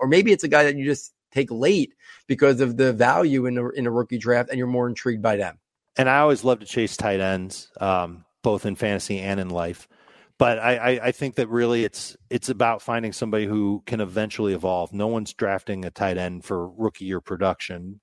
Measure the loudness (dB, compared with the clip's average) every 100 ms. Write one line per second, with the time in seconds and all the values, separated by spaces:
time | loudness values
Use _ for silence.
0 | 4 4 6 4 4 4 4 2 -2 -4
1 | -6 _ _ -2 -2 0 2 2 0 _
2 | -20 -14 -4 4 6 6 2 4 2 4
3 | 4 4 4 2 0 -2 -4 -2 -2 0
4 | -2 -2 2 2 2 -2 -2 0 -2 -2
5 | -4 -2 0 0 -2 -8 _ _ _ 0
6 | 4 4 4 4 2 0 -2 -2 -2 -2
7 | -2 0 0 -2 -4 -12 -16 -6 -2 0
8 | -2 -8 _ _ 0 0 -2 -4 -2 -2
9 | -4 -6 -4 -4 -4 -4 -4 -6 -16 _
10 | _ _ _ 0 2 2 0 0 0 0
11 | -2 -4 -6 -4 -2 0 0 0 -2 -4
12 | -16 -16 -8 -6 -4 -2 0 -2 -4 -4
13 | -4 -6 -4 -2 -2 -2 -2 -2 -4 -6
14 | -4 -4 -4 -2 -2 -2 -2 -2 -4 -4
15 | -4 -4 -6 -6 -4 -4 -6 -8 -8 -4
16 | -2 -2 -4 -8 -8 -6 -6 -4 -4 -4
17 | -8 -8 -8 -2 -2 -2 -8 -12 -12 -12